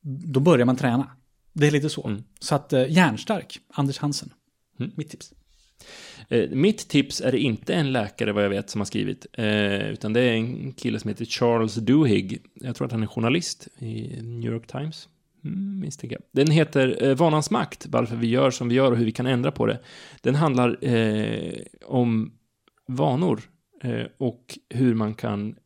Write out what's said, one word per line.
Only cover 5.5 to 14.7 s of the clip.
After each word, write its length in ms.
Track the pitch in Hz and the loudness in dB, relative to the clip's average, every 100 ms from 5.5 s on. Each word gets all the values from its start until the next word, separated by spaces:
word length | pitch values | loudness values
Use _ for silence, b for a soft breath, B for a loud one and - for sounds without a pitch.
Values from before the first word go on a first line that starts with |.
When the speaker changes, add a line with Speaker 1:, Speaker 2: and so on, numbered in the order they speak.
| B B B B B B B B | B B B B B B B B
Speaker 2:
Eh, 220 | 117 78 | 0 0
mitt 380 | 101 175 220 - | 2 0 0 0
tips 320 | 143 139 - | 0 0 -2
är 140 | - | -2
inte 400 | 123 131 110 - | 0 0 -2 -2
en 180 | 180 143 | -2 0
läkare, 400 | 131 104 - 107 | -2 -4 -4 -2
vad 120 | 104 | 0
jag 60 | 101 | 0
vet, 200 | 98 101 | 0 -4
som 100 | 107 | -6
har 60 | 98 | -4
skrivit, 400 | 104 101 98 - | -4 -4 -6 -10
eh, 580 | - 110 107 101 101 104 | -4 0 2 2 0 -4
utan 220 | 104 107 | -6 -2
det 80 | 113 | 2
är 120 | 123 | 2
en 400 | 113 113 113 135 | 2 -2 -6 -10
kille 260 | 131 123 110 | -6 -4 -4
som 100 | 113 | -4
heter 160 | 104 | -8
Charles 500 | 117 - 120 117 113 | -6 0 2 2 0
Duhigg. 640 | 107 107 139 147 101 98 - _ | -2 2 4 6 4 0 -8 _
Jag 220 | - 127 117 | -14 -10 -6
tror 100 | 135 | -4
att 60 | |
han 100 | 117 | -4
är 40 | 107 | -4
journalist 600 | - 113 156 170 - - - | -2 0 0 -2 -10 -16 -14
i 440 | 117 110 117 123 | -10 -10 -10 -12
New 300 | 117 117 117 | -12 -8 -6
York 140 | 113 | -6
Times. 420 | 113 | -8